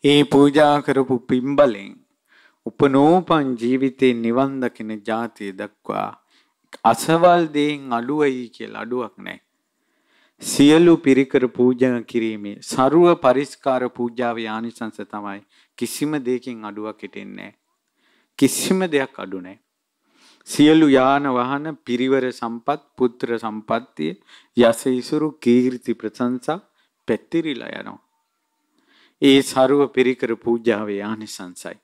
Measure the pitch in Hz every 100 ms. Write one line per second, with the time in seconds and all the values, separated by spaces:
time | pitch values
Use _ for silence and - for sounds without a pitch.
0 | 143 147 147 139 143 143 147 147 139 135
1 | 127 127 - 127 131 143 143 101 101 -
2 | _ _ _ _ _ _ - _ 139 135
3 | 151 180 160 165 135 120 117 131 135 127
4 | 131 117 117 120 139 135 123 _ 110 107
5 | 104 110 117 _ 101 95 104 _ - 104
6 | 104 - _ _ _ _ _ - 113 113
7 | - 165 175 175 160 147 147 147 135 117
8 | 123 151 147 127 117 _ 110 107 110 123
9 | 113 - 95 90 _ _ _ _ _ _
10 | _ _ _ _ - - 143 160 175 165
11 | 143 131 131 139 123 - 123 123 131 120
12 | 110 117 113 107 101 101 - 123 131 160
13 | 175 165 131 127 143 - 139 127 123 -
14 | 120 117 120 117 110 110 117 - 110 -
15 | 104 107 101 98 _ _ _ - 117 -
16 | 147 151 123 123 127 117 107 104 107 107
17 | 101 101 101 98 98 _ _ _ _ _
18 | _ _ _ - 135 - - 190 185 143
19 | 131 - 98 95 90 104 _ _ _ _
20 | _ _ _ _ - - 147 160 151 135
21 | 131 139 143 123 127 143 156 147 - 120
22 | 131 135 127 120 117 117 127 147 _ -
23 | 127 120 120 117 113 107 110 117 - -
24 | 78 - _ - _ - 120 113 135 127
25 | 120 151 151 151 120 123 127 123 - 113
26 | 107 - 123 123 135 170 _ _ _ _
27 | - 110 _ 165 160 120 - - 104 101
28 | _ _ _ _ _ _ _ _ _ _
29 | _ _ 139 139 135 135 131 143 139 -
30 | 127 127 120 113 120 117 117 104 107 101
31 | 104 113 110 - 92 87 87 87